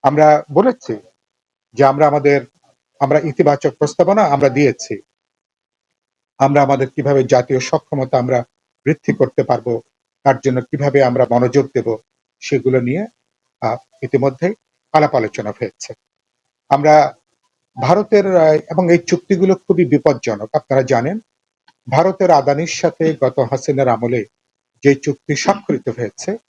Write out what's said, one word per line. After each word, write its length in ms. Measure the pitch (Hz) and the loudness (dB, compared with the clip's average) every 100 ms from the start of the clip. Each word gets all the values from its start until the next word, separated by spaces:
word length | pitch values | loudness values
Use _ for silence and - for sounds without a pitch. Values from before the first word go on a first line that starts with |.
আমরা 220 | 135 147 151 151 - 143 | 0 4 4 4 2 0
বলেছি 380 | 240 240 - 107 _ _ _ _ _ _ _ 113 | 0 -2 -10 -12 _ _ _ _ _ _ _ 2
যে 60 | |
আমরা 200 | 139 139 151 | 2 4 2
আমাদের, 320 | 147 139 143 123 _ _ _ _ _ | 2 0 0 -4 _ _ _ _ _
আমরা 180 | 139 151 160 | 0 0 -2
ইতিবাচক 420 | 135 160 143 147 - | 0 0 2 -2 -4
প্রস্তাবনা 420 | 147 - 175 208 180 | -6 0 0 2 2
আমরা 140 | 139 139 127 | 2 0 2
দিয়েছি, 360 | 143 - - 101 _ _ _ _ _ _ _ _ _ _ _ _ _ _ | 0 -2 -10 -14 _ _ _ _ _ _ _ _ _ _ _ _ _ _
আমরা 200 | 139 143 139 | 2 2 2
আমাদের 220 | 139 131 | 0 -2
কিভাবে 260 | - 139 139 131 | -4 0 0 2
জাতীয় 280 | 127 127 131 127 | 2 2 -4 -2
সক্ষমতা 480 | 160 _ 143 131 131 | -6 _ -6 -2 -2
আমরা 160 | 123 127 120 _ _ _ - | 0 -4 -4 _ _ _ -6
বৃদ্ধি 260 | 160 - - | -4 -4 -2
করতে 220 | 127 - 110 | 0 0 -2
পারবো, 220 | 120 120 113 _ _ _ _ | -4 -2 -8 _ _ _ _
তার 120 | 139 131 | -2 0
জন্য 140 | 135 123 123 | -2 -4 -6
কিভাবে 300 | 135 143 139 127 | -4 -2 2 0
আমরা 160 | 123 123 | 0 0
মনোযোগ 320 | 120 123 135 135 131 | 2 2 0 -2 -4
দেব, 120 | 113 110 _ _ _ _ | -4 -8 _ _ _ _
সেগুলো 360 | - 135 131 131 | -6 -2 0 -2
নিয়ে, 220 | 120 151 220 _ _ _ _ _ | -2 -4 -8 _ _ _ _ _
আহ, 160 | 120 120 _ _ 131 | -8 -8 _ _ -4
ইতিমধ্যে 420 | 135 139 131 175 220 _ _ _ | -2 -2 -2 -6 -6 _ _ _
আলাপ 180 | 156 147 | 0 2
আলোচনা 360 | 139 107 - 104 - | 0 -4 -8 -12 -8
হয়েছে। 320 | 107 _ - - _ _ _ _ _ _ _ | -10 _ -20 -20 _ _ _ _ _ _ _
আমরা 240 | 139 151 151 143 - _ _ _ _ _ - | 0 4 4 4 -4 _ _ _ _ _ -6
ভারতের, 500 | 131 185 208 208 196 180 | 0 0 2 2 2 2
আহ, 200 | 160 156 - | 4 2 -2
এবং 120 | 165 180 | -2 2
এই 60 | 175 - | 2 2
চুক্তিগুলো 460 | - _ 190 190 180 | -4 _ 0 0 0
খুবই 200 | _ - 160 | _ 0 2
বিপজ্জনক। 560 | 139 151 127 - 104 107 151 | 2 2 0 -4 -8 -4 -6
আপনারা 220 | _ 135 135 | _ -2 0
জানেন, 240 | 127 127 208 _ _ _ _ _ _ - | -2 -2 -8 _ _ _ _ _ _ -4
ভারতের 420 | 135 175 190 180 151 | 0 0 0 2 4
আদানির 340 | 139 143 165 - | 2 -2 -4 -4
সাথে 240 | 170 - 160 151 | -4 -2 -4 0
গত 140 | 131 135 120 | -2 -2 -2
হাসিনার 440 | 131 - 135 127 | -4 -4 -2 0
আমলে 280 | 117 120 120 101 _ _ _ _ _ | 0 -2 -4 -6 _ _ _ _ _
যে 80 | 143 139 | 0 2
চুক্তি 300 | - 139 - 147 | -2 -8 -6 -4
স্বাক্ষরিত 420 | - 202 - 202 - 117 | -2 -4 -4 -6 -6 -8
হয়েছে 340 | 110 - - 220 | -10 -10 -10 -10